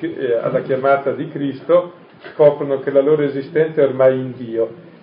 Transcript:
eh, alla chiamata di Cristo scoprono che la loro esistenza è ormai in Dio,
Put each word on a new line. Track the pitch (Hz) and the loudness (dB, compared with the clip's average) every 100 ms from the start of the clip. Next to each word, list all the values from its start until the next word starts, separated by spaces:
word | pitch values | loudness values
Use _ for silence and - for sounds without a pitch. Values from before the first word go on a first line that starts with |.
eh, | 160 - 127 | -10 -6 -2
alla | 117 127 127 | -2 0 -2
chiamata | - 131 139 139 135 | -2 0 2 2 0
di | 123 160 | -4 -8
Cristo | 143 139 127 - 175 175 - - - - | -6 -6 -6 2 2 2 -8 -20 -20 -10
scoprono | - 147 147 143 135 | 2 2 2 -2 -4
che | 143 | 0
la | 139 | 2
loro | 139 156 | 4 2
esistenza | 143 131 139 - 160 156 | 0 -4 -4 -2 0 2
è | |
ormai | 139 127 131 131 | 0 4 2 2
in | 131 120 | -2 -10
Dio, | 117 113 113 - - - | -6 -4 -4 -6 -20 -14